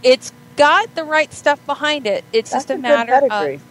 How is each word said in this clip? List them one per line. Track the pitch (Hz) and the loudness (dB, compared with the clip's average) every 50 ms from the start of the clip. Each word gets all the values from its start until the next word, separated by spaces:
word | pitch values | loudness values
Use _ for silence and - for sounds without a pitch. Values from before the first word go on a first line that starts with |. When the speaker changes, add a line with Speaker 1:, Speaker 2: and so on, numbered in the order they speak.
| - | 4
Speaker 1:
it's | 247 254 254 - - - - - - - | 4 2 2 0 -14 -20 -20 -20 -20 0
got | - 285 285 311 370 427 453 - | 2 4 4 4 2 0 -2 -6
the | - 320 | -10 -8
right | 302 311 311 311 294 - | -2 -2 -2 -2 -2 -6
stuff | - - 302 285 285 _ | -4 -2 -2 -2 -2 _
behind | - 285 269 285 302 302 294 262 | -8 -8 -4 -4 -4 -4 -4 -4
it. | 214 202 - - - | -4 -4 -4 -6 -2
It's | - 226 226 - | -2 -2 -2 -2
Speaker 2:
That's | - 254 277 | -6 -8 -6
Speaker 1:
just | - | -6
a | 269 | -8
Speaker 2:
a | - | -6
good | 254 | 0
Speaker 1:
matter | 240 - - 233 233 247 | 0 2 2 2 2 2
of | 269 285 262 | 2 2 2
Speaker 2:
pedigree. | 214 208 190 143 135 147 - - | 0 -2 -4 -4 -6 -8 -14 -20